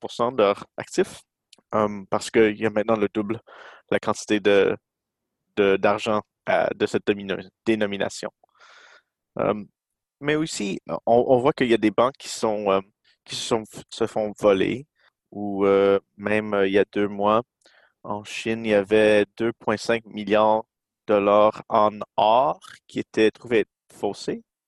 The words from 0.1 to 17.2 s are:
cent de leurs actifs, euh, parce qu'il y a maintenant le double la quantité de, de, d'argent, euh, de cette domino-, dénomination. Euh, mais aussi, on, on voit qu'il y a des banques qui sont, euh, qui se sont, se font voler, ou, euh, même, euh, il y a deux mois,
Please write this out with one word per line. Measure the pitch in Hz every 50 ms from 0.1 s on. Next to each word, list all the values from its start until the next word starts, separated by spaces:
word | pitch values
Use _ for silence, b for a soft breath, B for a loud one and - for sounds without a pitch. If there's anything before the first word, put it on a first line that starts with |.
cent | - - 120 120
de | 135 123
leurs | 104 98 101 - - _ -
actifs, | - - - - - 190 - - - _ _ _ _ _ _ _ _ _ - -
euh, | 107 107 104 104 101 95 -
parce | 107 101 - -
qu'il | - 117 110 107 104 107
y | 110
a | 107
maintenant | 104 107 104 113 113
le | 107 101 101
double | - 107 104 101 113 120 _ B B B B B B B B -
la | 101 101
quantité | - 107 104 - - - 107 104
de, | 95 104 101 98 95 90 98 - _ _ _ _ _ _ _ _ _ _ _ _ _ _ -
de, | 104 101 98 98
d'argent, | 98 98 104 104 107 - 113 107 107 - _ _ _ - -
euh, | 92 82 - - -
de | 101 104
cette | - - 104 -
domino-, | - 104 101 101 95 90 87 92 92 _ _ -
dénomination. | 113 110 107 104 101 101 98 95 - - - - - _ _ _ b b b b b b b b b b b b b b _ _ _ - -
Euh, | - 98 104 104 101 _ _ _ _ _ _ _ _ _ _ -
mais | 139 147 151
aussi, | 156 160 - - - 208 196 180 - - -
on, | 82 - - - 117 120 - -
on | 131 120
voit | 123 147
qu'il | - - 135 120
y | 120
a | 107
des | 107 107
banques | 98 - 117 135 - -
qui | - -
sont, | - - 120 110 104 107 104 98
euh, | 98 95 98 104 _ _ _ _ _ _ _
qui | - 135
se | -
sont, | - - 127 110 107 - - - - -
se | - - 110
font | - - 113 107 104 101 -
voler, | 104 104 98 95 92 95 104 127 151 _ _ _ _ _ _ _ _ _
ou, | - 101 104 101 98 98 101
euh, | 98 98 98 98 98 98 98 _ _ _
même, | - 101 104 107 107 107 107 104
euh, | 101 98
il | 98
y | 98 101
a | 95 _
deux | - 104 104 101
mois, | 104 101